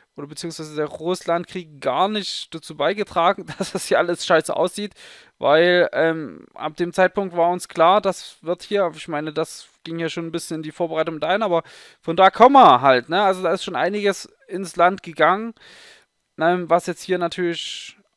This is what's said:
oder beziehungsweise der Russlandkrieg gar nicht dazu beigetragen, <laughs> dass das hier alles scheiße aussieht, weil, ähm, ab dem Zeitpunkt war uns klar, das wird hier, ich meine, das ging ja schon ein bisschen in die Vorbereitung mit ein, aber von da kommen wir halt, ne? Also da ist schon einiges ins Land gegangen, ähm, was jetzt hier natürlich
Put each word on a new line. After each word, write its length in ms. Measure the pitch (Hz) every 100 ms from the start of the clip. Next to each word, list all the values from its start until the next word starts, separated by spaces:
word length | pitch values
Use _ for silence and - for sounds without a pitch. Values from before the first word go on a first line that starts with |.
| _ -
oder 120 | 143
beziehungsweise 480 | 151 170 160 156 151
der 100 | 151
Russlandkrieg 960 | - 160 180 - 170 175 185 160 143
gar 260 | 139 135 196
nicht 460 | 214 185 - -
dazu 240 | 160 - 151
beigetragen, 680 | 147 202 - 180 170 196 165
<laughs> 120 | -
dass 140 | 190
das 160 | 190 -
hier 100 | -
alles 300 | 175 170 -
scheiße 280 | 165 - -
aussieht, 380 | 180 - 208 - - - _ _
weil, 500 | 135 156 175 180 170
ähm, 540 | 131 160 160 135 78 -
ab 220 | - 156 160
dem 180 | 175
Zeitpunkt 420 | 190 185 - 190 170
war 140 | 170
uns 180 | 180 -
klar, 320 | - 165 208
das 380 | 196 - - -
wird 180 | 156 180
hier, 300 | - 202 175 151
ich 120 | -
meine, 260 | 147 156
das 340 | 151 165 - - _
ging 140 | - 165
ja 100 | 165
schon 200 | 175 165
ein 40 |
bisschen 260 | 165 - 160
in 60 |
die 80 | 156
Vorbereitung 440 | - 170 160 160 156
mit 80 |
ein, 180 | 156 202
aber 220 | 214 170 - - - _
von 140 | - 170
da 140 | 190
kommen 240 | - 240
wir 280 | 277 190 123
halt, 280 | 135 127 127
ne? 140 | 175
Also 180 | 202 185
da 100 | 180
ist 120 | 185
schon 120 | - 143
einiges 540 | 170 208 202 190 - _ -
ins 280 | 185 185 -
Land 260 | 175 190
gegangen, 540 | 175 160 156 190 226 - - - - - _ _ _ -
ähm, 300 | 165 180 165
was 160 | 170 185
jetzt 160 | 165
hier 160 | - 180
natürlich 800 | 170 - 175 165 - - - - _